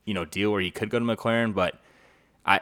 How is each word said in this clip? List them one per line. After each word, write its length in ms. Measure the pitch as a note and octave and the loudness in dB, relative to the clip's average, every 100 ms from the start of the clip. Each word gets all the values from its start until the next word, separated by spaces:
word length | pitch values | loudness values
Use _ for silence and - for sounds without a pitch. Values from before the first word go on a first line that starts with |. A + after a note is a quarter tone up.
you 80 | - | -6
know, 140 | F#2 D#2+ | -4 -4
deal 260 | F#2+ G#2+ | -2 0
where 80 | G2+ | 0
he 100 | F2+ | -2
could 200 | - G#2 | -4 -4
go 80 | A#2+ | -2
to 60 | |
McLaren, 500 | A#2 G#2+ A2+ A#2 A2+ | -2 -2 0 0 0
but 260 | F#2+ F2+ - - - - _ _ _ | 0 -2 -2 -16 -20 -20 _ _ _
I, 160 | - G2 | 2 2